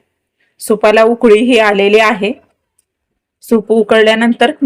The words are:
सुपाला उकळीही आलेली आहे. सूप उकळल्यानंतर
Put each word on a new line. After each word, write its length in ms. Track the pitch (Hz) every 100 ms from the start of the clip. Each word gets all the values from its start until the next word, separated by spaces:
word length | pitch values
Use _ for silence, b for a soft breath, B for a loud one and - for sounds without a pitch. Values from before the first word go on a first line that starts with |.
| _ _ _ _ _ _
सुपाला 420 | - 208 214 220
उकळीही 540 | 226 233 233 208 247 233
आलेली 400 | 214 202 202 214
आहे. 320 | 214 208 202 277 _ _ _ _ _ _ _ _ _ _
सूप 260 | - 226 208
उकळल्यानंतर 800 | 226 208 220 220 220 233 233 247 302